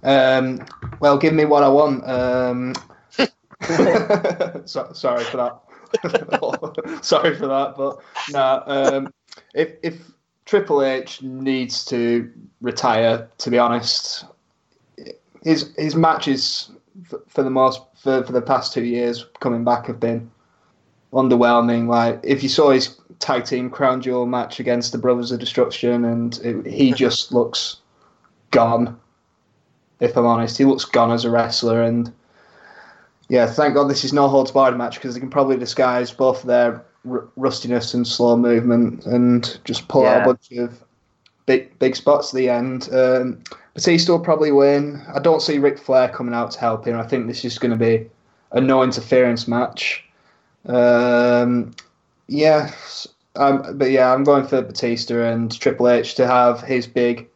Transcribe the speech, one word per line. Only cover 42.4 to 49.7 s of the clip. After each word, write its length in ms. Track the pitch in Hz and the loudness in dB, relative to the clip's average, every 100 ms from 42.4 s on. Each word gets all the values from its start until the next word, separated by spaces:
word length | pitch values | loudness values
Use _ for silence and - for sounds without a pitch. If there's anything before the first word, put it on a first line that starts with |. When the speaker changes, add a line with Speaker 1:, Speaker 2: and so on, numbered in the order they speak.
| 127 | 0
Speaker 1:
end. 400 | 120 127 127 127 | 0 -2 -6 -4
Um, 500 | 131 127 127 127 120 - - _ - | 0 2 2 -2 -8 -16 -20 _ -4
Batista 380 | - 170 170 | 2 2 2
will 60 | 196 | 0
probably 320 | - 156 151 | 2 0 4
win. 500 | 139 139 143 147 143 - | 6 6 4 0 -8 -8
I 60 | 139 | -2
don't 220 | 151 156 | 2 2
see 180 | - 147 | 0 0
Ric 180 | 143 139 | 0 -2
Flair 320 | - 131 127 | 0 2 2
coming 240 | - 123 | -2 -6
out 180 | 117 117 | -4 -6
to 80 | - | -4
help 260 | 117 110 117 | -4 -2 -4
him. 140 | 117 | -6
I 40 | |
think 240 | 117 131 113 | -4 -4 -4
this 180 | 120 120 | -6 -8
is 120 | 113 | -4
gonna 160 | 123 113 | -2 2
be 340 | 117 113 113 _ _ _ _ | 2 2 -2 _ _ _ _
a 80 | - | 0
no 220 | 135 131 | 2 4
interference 640 | 127 123 113 127 123 117 - | 2 0 0 2 4 0 -2
match. 560 | 117 123 | -2 -2